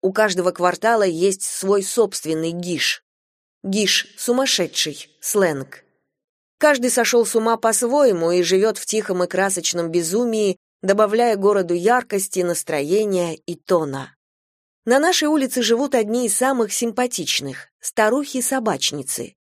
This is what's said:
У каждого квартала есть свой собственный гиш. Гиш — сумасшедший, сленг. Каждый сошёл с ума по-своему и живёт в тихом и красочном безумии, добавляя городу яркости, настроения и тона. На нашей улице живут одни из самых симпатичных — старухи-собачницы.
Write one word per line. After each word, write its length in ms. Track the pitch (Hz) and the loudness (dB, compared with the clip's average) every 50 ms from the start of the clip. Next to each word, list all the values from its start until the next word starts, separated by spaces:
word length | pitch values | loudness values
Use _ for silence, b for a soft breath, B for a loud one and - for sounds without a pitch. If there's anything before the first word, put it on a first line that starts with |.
У 120 | - 190 196 | 0 -2 2
каждого 380 | 214 214 214 185 180 175 180 | 2 2 2 2 0 0 -2
квартала 520 | 175 180 175 180 175 - - 220 233 226 208 | -2 2 0 0 0 2 0 2 2 4 2
есть 400 | 190 165 160 175 196 190 190 - | 2 0 2 0 0 0 -2 -6
свой 400 | - - - - 185 202 202 190 | -8 -8 -6 -2 0 0 0 0
собственный 680 | 196 - 240 220 196 196 - - 156 160 160 160 165 | -2 0 0 0 0 0 -8 -4 -4 -4 -2 -2 -4
гиш. 520 | 170 175 175 175 175 143 - - - - _ _ _ _ _ _ _ _ _ _ _ _ - | -4 -6 -6 -6 -4 -2 -2 -2 -4 -4 _ _ _ _ _ _ _ _ _ _ _ _ -6
Гиш — 500 | 190 190 214 208 180 - - - - _ - | -4 0 0 2 2 0 0 -2 -4 _ -10
сумасшедший, 920 | - - 240 254 269 262 - - 175 160 - - - 160 143 - - _ _ _ | -2 0 0 0 2 0 0 -2 -2 -2 -2 -4 -4 -4 -6 -12 -16 _ _ _
сленг. 640 | - - - 208 196 175 151 139 131 - - - _ _ _ _ _ _ _ _ _ _ _ _ _ _ _ _ | -10 -2 0 2 2 2 0 -2 -8 -12 -16 -20 _ _ _ _ _ _ _ _ _ _ _ _ _ _ _ _
Каждый 300 | - 302 294 262 240 254 | 2 4 4 4 2 0
сошёл 360 | 233 - 233 226 - 240 226 | 2 2 0 2 4 2 2
с 100 | 190 - | 2 0
ума 220 | 226 220 226 233 226 | 0 2 2 0 2
по-своему 760 | - 226 220 - 247 233 254 294 285 254 202 170 165 165 | 0 0 0 2 0 0 2 4 4 4 4 2 2 2
и 120 | 175 180 175 | 2 2 2
живёт 340 | 165 185 190 202 220 208 - | 2 2 2 2 2 0 -2
в 80 | - | -6
тихом 380 | - - 220 208 - 190 180 180 | -4 -2 -2 -2 -2 -2 -2 -2
и 40 | 175 | 0
красочном 640 | - 185 190 196 190 180 165 - - 175 170 165 | 0 0 0 0 -2 -2 -4 -4 -4 -2 -4 0
безумии, 680 | 160 180 170 160 180 220 247 240 226 220 214 196 180 _ _ _ _ _ | 0 0 0 0 0 0 0 0 0 0 0 0 0 _ _ _ _ _
добавляя 540 | - 190 196 202 214 202 208 226 240 240 220 | 0 0 2 4 4 2 4 2 2 2 2
городу 380 | 196 196 202 208 202 185 170 175 | 2 2 2 4 4 2 0 -2
яркости, 680 | 175 170 214 240 247 240 _ 208 196 196 - - 190 | 0 2 2 2 2 0 _ -4 -4 -4 -4 -2 -2
настроения 960 | 180 175 170 - - - 156 147 139 147 180 208 220 208 196 180 175 170 160 | -2 -2 -2 -4 -4 -4 -4 -4 0 0 0 0 0 0 0 0 0 -2 -4
и 200 | - _ - 175 | -8 _ -12 -12
тона. 600 | - _ - 190 170 156 143 135 135 131 - _ _ _ _ _ _ _ _ _ _ _ _ _ _ _ | -12 _ 0 0 0 0 -2 -6 -10 -10 -12 _ _ _ _ _ _ _ _ _ _ _ _ _ _ _
На 140 | 226 240 269 | 2 2 4
нашей 300 | 294 349 359 - 311 294 | 4 2 2 2 0 2
улице 320 | 311 311 262 254 - 254 | 2 0 0 0 -2 -2
живут 340 | 233 208 233 233 277 277 277 | 2 2 2 2 0 0 0
одни 300 | 247 220 208 220 247 247 | 0 0 0 -2 -2 -2
из 100 | 220 - | -2 0
самых 380 | - 247 262 277 247 226 208 - | 0 0 0 2 0 0 -2 -2
симпатичных — 960 | - 247 233 196 247 247 247 247 - 165 - - - 143 139 131 - - _ _ _ | -4 -4 -4 -2 -2 -4 -2 -2 -6 -4 -4 -4 -4 -4 -6 -10 -12 -16 _ _ _
старухи-собачницы. 1500 | - - - - 214 214 240 277 294 277 - 254 240 - 269 269 233 220 170 135 - - - 147 135 - - - - - _ _ _ | -12 -8 0 2 2 2 2 0 -2 -4 -4 -4 -4 -2 -2 -2 -2 -2 -2 0 -2 -4 -4 -4 -8 -8 -8 -8 -8 -12 _ _ _